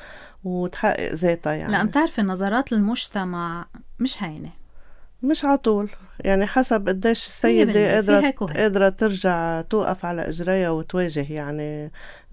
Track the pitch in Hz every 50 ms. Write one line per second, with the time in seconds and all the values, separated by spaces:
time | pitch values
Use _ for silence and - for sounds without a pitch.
0 | - - - - - - - - - 185 180 180 180 180 - - - 214 - -
1 | 87 - - 160 180 175 170 170 - 151 151 156 156 160 208 180 202 214 - 285
2 | 320 330 - - 208 190 185 180 196 196 208 247 262 - 240 214 202 208 247 -
3 | - - - 208 185 180 180 175 175 170 165 175 175 - - - - - - -
4 | 233 262 - - 202 165 156 - - - - - - - - - - - - -
5 | - - - - - 262 311 - 294 277 277 277 - 226 214 202 208 208 - -
6 | - - - - - 190 196 190 202 202 - 262 254 - 233 214 196 196 190 190
7 | 190 226 226 - - - - - - 226 233 220 208 233 208 208 208 175 190 220
8 | 202 190 294 - 285 277 269 - - 151 151 - 214 214 190 196 196 196 190 -
9 | 220 214 196 185 - 185 180 170 165 165 165 165 165 - - 214 - - 185 185
10 | - 175 175 165 165 - 160 170 175 180 190 190 180 170 165 156 160 - - 185
11 | 180 170 151 151 139 143 156 151 147 143 147 151 147 151 151 151 147 151 - -
12 | - - - - - -